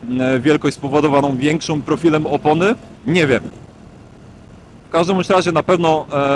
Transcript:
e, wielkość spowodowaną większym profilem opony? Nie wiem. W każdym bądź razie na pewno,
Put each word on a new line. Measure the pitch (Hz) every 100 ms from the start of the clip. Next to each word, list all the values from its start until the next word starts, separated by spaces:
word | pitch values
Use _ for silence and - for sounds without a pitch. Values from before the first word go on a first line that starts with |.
| 117 127
e, | 127 131
wielkość | 139 151 156 -
spowodowaną | 139 147 147 139 143 131
większym | 143 160 - 156
profilem | 127 143 165 156 151
opony? | 143 151 156 190 233 - - -
Nie | 175 151
wiem. | 120 - - - - - - - - - - - - - - -
W |
każdym | 165 175 190
bądź | 170
razie | 190 175
na | 160
pewno, | - 180 165 156 143 143 139